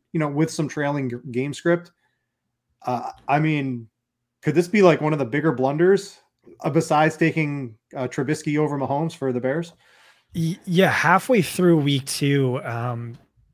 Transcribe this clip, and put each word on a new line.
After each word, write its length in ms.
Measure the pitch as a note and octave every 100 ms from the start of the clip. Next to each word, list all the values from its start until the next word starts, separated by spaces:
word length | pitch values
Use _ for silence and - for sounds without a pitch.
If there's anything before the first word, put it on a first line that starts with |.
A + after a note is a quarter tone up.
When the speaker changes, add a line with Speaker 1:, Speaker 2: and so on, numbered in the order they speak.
| _
Speaker 1:
you 80 | E3+
know, 80 | D3+
with 220 | C#3+ D#3+
some 180 | - D3
trailing 400 | D3+ C#3+ C#3+ C3
g-, 80 | A#2+ C3+
game 240 | A#2+ C#3
script. 380 | C3 E3+ E3+ E3+ _ _ _ _ _ _ _ _ _
Uh, 280 | - B2 A#2 - -
I 120 | C#3+
mean, 500 | D#3 D3+ C3+ B2 A#2 _ _ _ _ _
could 120 | D3+
this 140 | D3 F3
be, 140 | G#3+
like, 180 | F3+ D3
one 140 | D3+
of 40 | D3+
the 60 |
bigger 280 | A#2+ C#3+ D#3+
blunders, 680 | B2 C3 D3+ F3+ G3 - - _ _ _ -
uh, 80 | D#3+
besides 480 | D3+ D#3+ D3+ D#3 D#3+
taking, 580 | E3 D#3+ D3+ C#3+ B2 A2 _ C#3+
uh, 100 | B2+
Trubisky 520 | - C3 D3+ D#3 D3
over 200 | D3+ C#3+
Mahomes 360 | C3 C#3 D#3+
for 180 | - C3+
the 80 | B2
Bears? 320 | B2+ D3+ E3+ _ _ _ _ _ _
Speaker 2:
Y-, 240 | E3+ E3 F#3+ -
yeah, 240 | E3+ F#3
halfway 500 | - D3+ F#3 - A#3+
through 380 | D#3 - F3+ D#3+
week 260 | C#3+ C#3
two, 560 | C#3 - C#3+ C#3+ C3 B2+
um, 520 | C3 A#2 A#2+ A#2 A#2+ A#2 _ _ _